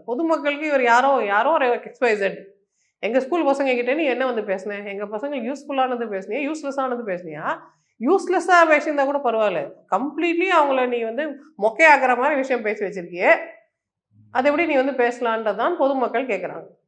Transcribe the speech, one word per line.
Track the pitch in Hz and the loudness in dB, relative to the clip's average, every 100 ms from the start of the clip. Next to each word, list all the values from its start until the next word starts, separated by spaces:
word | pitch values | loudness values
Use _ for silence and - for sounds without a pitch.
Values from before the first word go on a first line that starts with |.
| - | -8
பொதுமக்களுக்கு | 247 330 311 285 285 311 | -4 0 0 -2 -4 0
இவர் | 277 | 2
யாரோ, | 240 233 269 262 208 | 4 4 4 2 2
யாரோ | 202 254 | 2 2
ஒரு | 320 254 226 | 2 2 0
எக்ஸ் | 214 - | -4 -2
ஒய் | 247 208 | 0 0
இசட், | 190 175 - _ _ _ _ _ | -2 -4 -14 _ _ _ _ _
எங்க | 202 262 | -2 0
ஸ்கூல் | 262 349 277 | 0 0 0
பசங்க | 277 269 | 0 0
கிட்ட | 247 240 | 0 0
நீ | 294 | 0
என்ன | 302 240 | 0 0
வந்து | 262 226 | -2 -2
பேசுன, | 208 190 208 202 202 | -4 -6 -6 -10 -10
எங்க | 196 | -10
பசங்க | 202 214 285 285 | -8 -8 -6 -6
யூஸ்ஃபுல்லானது | 226 277 - 269 254 240 226 | -8 -10 -6 -2 -2 -2 -6
பேசுனியா, | 196 190 240 | -8 -6 -6
யூஸ்லெஸ்ஸானது | 285 311 277 269 262 240 214 | -4 -6 -8 -4 -4 -4 -6
பேசுனியா? | 180 175 151 202 330 - _ _ - | -8 -8 -10 -8 -8 -10 _ _ -6
யூஸ்லெஸ்ஸா | 240 370 359 359 359 349 330 | 0 0 2 -2 4 6 6
பேசியிருந்தா | 294 311 285 | 4 2 0
கூட | 269 285 | 0 0
பரவாயில்ல, | 262 220 208 170 135 - - | -2 0 0 0 -6 -12 -4
கம்ப்ளீட்லி | 190 285 311 339 339 370 | -2 -2 -2 -2 0 2
அவங்கள | 349 285 262 247 | 4 4 2 0
நீ | 240 | -2
வந்து | 226 226 311 - - - | -4 -6 -6 -8 -16 -2
மொக்கையாக்குற | 208 220 320 277 254 240 | 0 4 6 6 4 2
மாதிரி | 277 | 2
விஷயம் | 285 269 247 | 0 0 -2
பேசி | 214 214 | -2 -4
வச்சிருக்கியே, | 190 180 170 175 220 - - - _ _ _ _ _ _ _ | -4 -6 -10 0 4 2 0 -16 _ _ _ _ _ _ _
அதை | 240 269 | 0 2
எப்படி | 294 330 | 2 2
நீ | |
வந்து | 277 262 262 | 2 0 0
பேசலான்றதான் | 240 247 233 226 220 196 277 349 | 0 0 -2 -2 -2 -2 -2 0
பொதுமக்கள் | 277 269 240 269 269 | 0 0 -2 -2 -2
கேக்குறாங்க. | 190 170 160 - _ | -4 -6 -10 -16 _